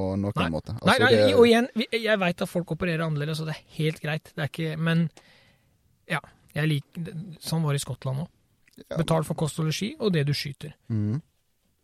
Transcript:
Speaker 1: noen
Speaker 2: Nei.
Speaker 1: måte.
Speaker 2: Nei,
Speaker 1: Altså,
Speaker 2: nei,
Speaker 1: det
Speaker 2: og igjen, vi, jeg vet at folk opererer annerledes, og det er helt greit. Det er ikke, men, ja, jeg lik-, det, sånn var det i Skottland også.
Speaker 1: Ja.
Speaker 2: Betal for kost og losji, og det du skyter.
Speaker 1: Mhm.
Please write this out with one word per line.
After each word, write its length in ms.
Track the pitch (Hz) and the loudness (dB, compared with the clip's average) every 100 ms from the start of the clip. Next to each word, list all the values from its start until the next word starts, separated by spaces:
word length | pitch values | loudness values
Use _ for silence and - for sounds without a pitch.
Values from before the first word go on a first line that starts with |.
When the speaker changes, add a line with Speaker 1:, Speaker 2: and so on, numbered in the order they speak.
| 95 98 | 0 -2
Speaker 1:
noen 160 | 101 - | -2 -2
Speaker 2:
Nei. 120 | 90 | -2
Speaker 1:
måte. 220 | 78 - | -2 -6
Speaker 2:
Nei, 80 | 113 | -2
Speaker 1:
Altså, 180 | 190 190 | 2 4
Speaker 2:
nei, 100 | 226 | 6
Speaker 1:
det 220 | 220 - | 6 6
Speaker 2:
og 120 | - 233 | 8 8
igjen, 220 | 226 247 | 8 2
vi, 120 | 220 247 | -2 -2
jeg 260 | 226 214 214 | -2 0 2
vet 240 | 175 - | 2 0
at 60 | 190 | -4
folk 220 | 180 165 | -4 -4
opererer 300 | 160 180 160 | -4 -2 -2
annerledes, 360 | 160 147 147 156 | -2 -2 -4 -4
og 60 | 160 | -6
det 100 | 151 | -10
er 60 | - - | -10 -4
helt 240 | 156 156 | -4 -2
greit. 320 | 151 156 - | -6 -6 -8
Det 80 | - | -6
er 60 | 147 | -6
ikke, 300 | - 160 156 | -4 -6 -2
men, 320 | 165 165 165 - _ _ _ _ _ _ _ _ - | 0 2 0 -4 _ _ _ _ _ _ _ _ -6
ja, 120 | 160 - _ _ | -6 -8 _ _
jeg 140 | 151 156 | -4 0
lik-, 360 | 143 - 175 | -2 -4 -12
det, 100 | 160 160 180 156 | -12 -12 -14 -12
sånn 220 | - 160 | -4 -2
var 100 | 151 | 0
det 80 | 139 | -2
i 40 | |
Skottland 360 | - 127 131 131 | -4 -8 -6 -6
også. 100 | 175 _ _ _ _ - - | -8 _ _ _ _ -18 -8
Speaker 1:
Ja. 60 | - | -4
Speaker 2:
Betal 240 | 151 160 | 0 0
for 100 | 151 | 0
kost 240 | 165 156 - | -4 -4 -4
og 60 | 156 | -4
losji, 260 | 147 208 311 | -2 -6 -2
og 120 | 220 | 0
det 140 | 165 143 | 0 0
du 60 | |
skyter. 380 | 139 143 - 151 - - | -2 -4 -10 -14 -14 -6
Speaker 1:
Mhm. 320 | 110 104 127 - _ _ _ _ _ | -2 -2 -4 -8 _ _ _ _ _